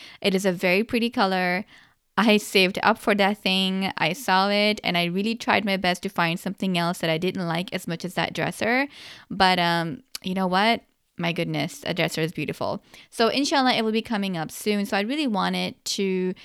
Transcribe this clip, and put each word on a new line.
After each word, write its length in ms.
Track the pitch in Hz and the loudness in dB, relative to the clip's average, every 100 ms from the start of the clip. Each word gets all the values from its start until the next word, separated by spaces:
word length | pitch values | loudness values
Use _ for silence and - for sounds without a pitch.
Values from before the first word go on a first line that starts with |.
| - - | -20 -4
It 140 | 202 190 | -2 2
is 100 | 196 | 0
a 60 | |
very 320 | 180 185 185 | 0 2 2
pretty 260 | 226 240 233 | 2 0 0
color. 560 | 254 190 185 180 180 - - - _ _ - | 0 0 2 0 -2 -4 -18 -20 _ _ 0
I 200 | 220 208 | 4 4
saved 420 | - 202 185 - | 4 4 4 4
up 160 | - 220 | 2 2
for 160 | - 202 | 2 4
that 240 | 196 208 | 2 2
thing. 520 | 190 190 190 190 190 - | 0 0 0 0 -2 0
I 160 | 160 | -2
saw 340 | 226 208 185 196 | -2 2 2 4
it 320 | 208 208 214 - | 4 2 0 0
and 120 | 175 | 0
I 60 | |
really 320 | 175 185 214 226 | 0 0 -2 -2
tried 300 | 247 208 202 | 0 2 2
my 100 | 190 | 0
best 260 | 180 180 | 0 -2
to 60 | 190 | -4
find 300 | - 170 170 | -2 0 0
something 380 | 196 - 190 175 | -6 -4 -2 0
else 220 | 170 185 | 0 -2
that 100 | 165 | -2
I 80 | 160 | 0
didn't 280 | 185 185 170 | -2 -2 -2
like 280 | 165 190 | -2 -4
as 160 | 185 - | -8 -6
much 160 | 165 180 | -6 -6
as 80 | |
that 180 | - 165 | -4 -4
dresser. 560 | 175 156 - 214 254 285 - - - - | -2 -4 -2 -2 0 -2 -8 -20 -20 -12
But, 300 | 190 185 180 | 2 4 4
um, 420 | 170 170 165 - _ - | 2 0 -2 -8 _ -12
you 100 | 190 | -6
know 140 | 185 185 | -2 0
what? 360 | 180 220 226 _ _ _ - | 2 2 0 _ _ _ -6
My 160 | 170 | -4
goodness, 500 | 170 165 151 156 - - | -2 -4 -2 -4 -6 -6
a 80 | |
dresser 280 | 170 160 - | -2 -2 -2
is 100 | 160 | -4
beautiful. 500 | 156 151 - 98 - _ - - | -4 -8 -6 -6 -6 _ -20 -18
So 180 | - 226 | 0 2
inshallah, 460 | 262 277 294 254 | 2 0 2 2
it 100 | 226 | 2
will 80 | 220 | 0
be 100 | 220 | -2
coming 360 | - 214 196 170 | -2 -4 -2 -4
up 120 | 156 | -6
soon. 360 | - 214 208 196 | -6 -2 0 0
So 100 | 202 | -2
I 60 | |
really 260 | 214 294 277 | -2 -2 0
wanted 480 | 190 185 180 180 - | 0 0 -2 -4 -6
to 500 | - - 196 185 185 - | -8 -2 0 0 -2 -4